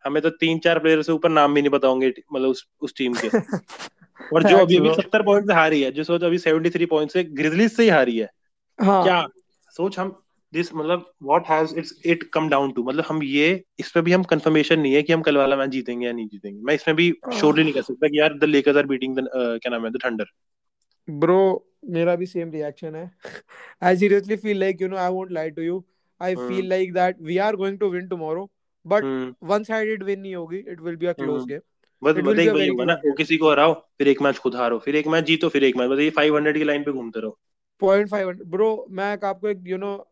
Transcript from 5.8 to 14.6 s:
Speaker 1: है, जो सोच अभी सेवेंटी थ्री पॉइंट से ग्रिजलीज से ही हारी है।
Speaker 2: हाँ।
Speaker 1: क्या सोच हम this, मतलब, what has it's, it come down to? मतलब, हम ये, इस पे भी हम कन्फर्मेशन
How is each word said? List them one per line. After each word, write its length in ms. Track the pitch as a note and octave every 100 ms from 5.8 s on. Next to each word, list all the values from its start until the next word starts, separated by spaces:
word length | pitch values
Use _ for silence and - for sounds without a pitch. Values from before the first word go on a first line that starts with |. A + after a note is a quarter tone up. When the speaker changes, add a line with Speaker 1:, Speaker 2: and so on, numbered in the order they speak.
Speaker 1:
है, 100 | C3+
जो 120 | C3+
सोच 200 | D#3 E3+
अभी 140 | E3+ F3
सेवेंटी 320 | E3 D#3+ E3
थ्री 160 | E3 E3+
पॉइंट 260 | D#3 D3+
से 120 | F#3
ग्रिजलीज 480 | E3+ C#3 D3+ E3+ A3
से 120 | A3
ही 60 | A3+
हारी 280 | D#3+ B2+ A2+
है। 120 | G#2 _ _ _ _ -
Speaker 2:
हाँ। 220 | G3 G3
Speaker 1:
क्या 240 | F3+ F3+ D3 _ _ _ _
सोच 300 | - F#3 F#3+
हम 240 | F#3+ F#3+ _ _ _ D#3
this, 180 | E3+ D#3
मतलब, 360 | D3+ F3 - _ C#3
what 120 | D#3+ F3
has 160 | D#3 D#3
it's, 160 | D#3+ D#3+ - E3+
it 100 | E3+ - D#3
come 140 | D#3
down 180 | C#3 C#3
to? 120 | B2 A#2+
मतलब, 180 | C#3+ D#3
हम 160 | D#3
ये, 400 | C#3+ C#3+ D3+ F#3 - -
इस 120 | -
पे 100 | F3
भी 100 | E3
हम 120 | F#3
कन्फर्मेशन 560 | F3+ D#3+ D#3 D#3